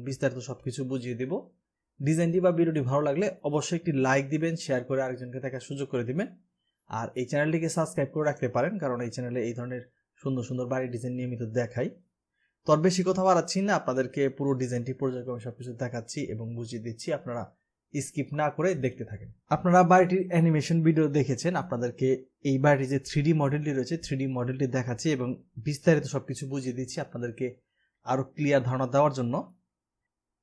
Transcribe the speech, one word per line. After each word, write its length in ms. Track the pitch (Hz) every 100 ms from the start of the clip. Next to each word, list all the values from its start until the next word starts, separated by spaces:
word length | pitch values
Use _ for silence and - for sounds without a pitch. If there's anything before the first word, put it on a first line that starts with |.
| 123
বিস্তারিত 320 | 131 139 123 120
সব 80 | 120 131
কিছু 160 | 120 131
বুঝিয়ে 280 | 131 120 117
দেব। 100 | 131 202 - _ _ _ _ -
ডিজাইনটি 400 | 139 160 170 180 180
বা 60 | 165
ভিডিওটি 240 | 165 156 123
ভালো 120 | 139 147
লাগলে 180 | 143 202 - 147
অবশ্যই 280 | 147 143 170
একটি 120 | 175 139 131
লাইক 180 | 135 139
দিবেন, 200 | 151 165 165
শেয়ার 180 | - 127 120
করে 100 | 135 131
আরেকজনকে 340 | 127 127 127 131
দেখার 180 | 131 -
সুযোগ 200 | 139 135
করে 100 | 127 117
দিবেন। 180 | 143 233 - _ _ _ _ _
আর 180 | 110 117 -
এই 60 | 123
চ্যানেলটিকে 400 | 147 151 165 160 165
সাবস্ক্রাইব 320 | 160 - 135
করে 120 | 151 151
রাখতে 200 | 139 123 120
পারেন, 180 | 143 208
কারণ 140 | 147 120 120
এই 60 |
চ্যানেলে 260 | 113 123 123 117
এই 60 | 120
ধরনের 260 | 123 127 120 _ _ _
সুন্দর 220 | 139 131 117
সুন্দর 160 | 127 123
বাড়ির 200 | 131 131
ডিজাইন 200 | 120 123 127
নিয়মিত 240 | 127 120 113 117
দেখাই। 300 | 117 120 156 - _ _ _ _ _ _ -
তো 20 |
আর 60 | 151 180
বেশি 160 | 180 185
কথা 160 | 185
বাড়াচ্ছি 340 | 190 175 165 190
না, 120 | 196 180
আপনাদেরকে 420 | - 127 127 - 139 131
পুরো 140 | 139 131
ডিজাইনটি 320 | 127 123 120 127
পর্যায়ক্রমে 400 | 135 127 123 120 113
সবকিছু 240 | 113 123 117
দেখাচ্ছি 360 | 127 120 110 - 107
এবং 120 | 110 113 117
বুঝিয়ে 260 | 113 113 113
দিচ্ছি, 240 | 110 - 147
আপনারা 240 | - 120 101 _ _ _ _
স্কিপ 360 | 147 - - 135 147
না 80 | 151 147
করে 140 | 175 165
দেখতে 280 | 127 - 110
থাকেন। 200 | 104 - - _ 143
আপনারা 240 | 180 180 175
বাড়িটির 320 | 185 180 190 185
অ্যানিমেশন 460 | 170 165 156 143 165 160
ভিডিও 200 | 160 151 147
দেখেছেন, 360 | 135 123 170 170
আপনাদেরকে 440 | - 120 120 - 131 131 - _ 143
এই 80 | 131
বাড়িটির 280 | 143 139 131
যে 60 | 139 -
থ্রি 120 | 147 147
ডি 80 | 160
মডেলটি 300 | 139 147 151
রয়েছে, 220 | 135 123 165
থ্রি 120 | - 135
ডি 60 | 135 127
মডেলটি 300 | 123 131 135 127
দেখাচ্ছি 300 | 123 117 165 139
এবং 100 | 123 - - - 110
বিস্তারিত 400 | 143 - 156 135
সবকিছু 300 | 139 - 127 135
বুঝিয়ে 260 | 139 127 123
দিচ্ছি 180 | 127 - 143
আপনাদেরকে 400 | 127 120 110 127 - _ _ _ _ -
আরও 180 | 131 131 -
ক্লিয়ার 300 | 147 139 123
ধারণা 200 | 127 127
দেওয়ার 200 | 139 147 131
জন্য। 140 | 120 139 - - _ _ _ _ _ _ _ _